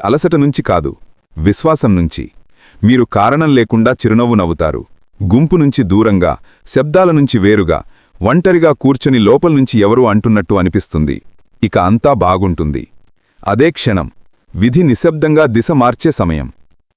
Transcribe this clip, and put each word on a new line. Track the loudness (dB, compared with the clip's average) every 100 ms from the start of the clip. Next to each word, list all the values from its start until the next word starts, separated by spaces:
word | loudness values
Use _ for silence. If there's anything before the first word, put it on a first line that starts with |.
అలసట | 0 0 0 0
నుంచి | 0 -2
కాదు, | -2 -2 -2 -10 -18 _ _ -6
విశ్వాసం | -2 0 0 0 0 0
నుంచి. | -2 -6 -12 -16 -20 _ _ -4
మీరు | 0 2
కారణం | 0 0 0 0 2
లేకుండా | 2 2 0 0
చిరునవ్వు | 0 0 0 0
నవ్వుతారు. | 0 -2 -2 -4 -6 -12 -20 _ -8
గుంపు | -2 0 2 0
నుంచి | 0 0
దూరంగా, | 0 0 2 0 -2 -4 -10 _ -4
శబ్దాల | -2 0 2 2
నుంచి | 2 0 0
వేరుగా, | 2 2 0 -4 -6 -20 _ -4
ఒంటరిగా | 0 0 2 2 2
కూర్చొని | 2 0 0 0 2
లోపల | 2 2 2
నుంచి | 0 0 0
ఎవరో | 2 2
అంటున్నట్టు | 2 0 0 0 0
అనిపిస్తుంది, | 0 0 -2 -4 -4 -4 -6 -12 -20 _ _
"ఇక | -4 0
అంతా | 0 0 0
బాగుంటుంది." | 0 0 0 -2 -4 -4 -6 -10 -20 _ _ _ _ -4
అదే | 0 0
క్షణం | 0 -2 -2 -4 -12 -20 _ _
విధి | -4 0 2
నిశ్శబ్దంగా | 2 2 0 0 0 2 2
దిశ | 0 0
మార్చే | 0 0 0 -2
సమయం. | -2 -2 -4 -8 -14 -20 _ _